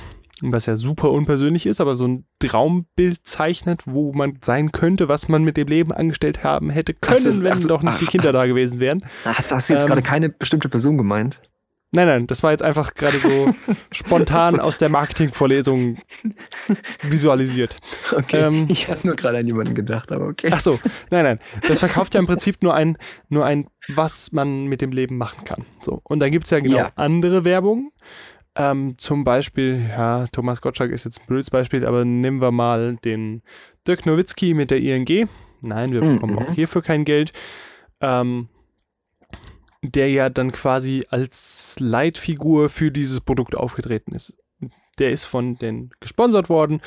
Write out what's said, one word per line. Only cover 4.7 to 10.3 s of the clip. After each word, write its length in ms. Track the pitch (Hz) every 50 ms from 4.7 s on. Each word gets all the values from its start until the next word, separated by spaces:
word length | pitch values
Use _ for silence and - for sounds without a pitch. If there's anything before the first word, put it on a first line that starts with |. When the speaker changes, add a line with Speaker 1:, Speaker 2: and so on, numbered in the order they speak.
Speaker 1:
könnte, 380 | - - - 170 190 185 185 139
was 200 | 143 151 - -
man 140 | 160 151 156
mit 120 | 160 147
dem 100 | - 147
Leben 260 | 139 151 160 165 160 -
angestellt 520 | - 156 165 151 - - 151 151 - -
haben 240 | 143 143 143 151 151
hätte 240 | 143 160 160 - 160
können, 320 | - - - 240 254 254
Speaker 2:
Hast 140 | - 220 196
du, 40 | 180
Speaker 1:
wenn 100 | 185 185
Speaker 2:
ach 60 | 185
du, 80 | 175 156
Speaker 1:
doch 140 | 165 151 147
nicht 200 | 160 113 - 170
die 20 |
Speaker 2:
ach, 40 | 160
Speaker 1:
Kinder 220 | - 185 175 151 131
da 120 | 127 127
gewesen 340 | 127 123 123 127 123 123 123
wären. 240 | 123 127 147 185 - - - - -
Speaker 2:
hast, 260 | 117 113 - 131 -
hast 200 | 139 127 131 -
du 20 | 160
jetzt 120 | 143 147
Speaker 1:
Ähm, 40 | 147
Speaker 2:
gerade 140 | 143 127 127
keine 260 | 131 139 151 160
bestimmte 400 | 160